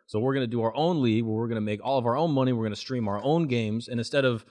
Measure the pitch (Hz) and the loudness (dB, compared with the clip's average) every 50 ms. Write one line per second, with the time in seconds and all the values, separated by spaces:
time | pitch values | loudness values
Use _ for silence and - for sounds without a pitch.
0 | _ - - 107 117 131 135 139 127 113 120 117 113 113 110 135 156 170 185 156 | _ -6 -4 -2 0 0 0 0 -2 -2 -2 0 -2 0 0 0 0 2 2 2
1 | 127 117 107 113 117 110 107 110 117 113 117 110 107 107 107 104 - 123 139 135 | 2 2 2 2 2 0 -2 -2 -2 -2 -2 -2 -2 -2 -2 -4 -2 0 0 2
2 | 117 120 117 143 165 170 143 135 131 131 123 113 113 110 104 - - - 131 123 | 2 2 2 2 2 2 2 2 2 2 2 0 0 -2 -4 -6 -6 -6 -4 -2
3 | 113 101 101 104 107 135 156 170 165 139 123 120 113 107 107 117 117 - 123 117 | -2 -2 -2 -2 0 2 2 2 2 2 0 0 0 0 -2 -4 -4 -4 -4 -4
4 | 110 - - 143 135 127 120 110 - _ | -4 -2 0 2 2 2 2 0 -4 _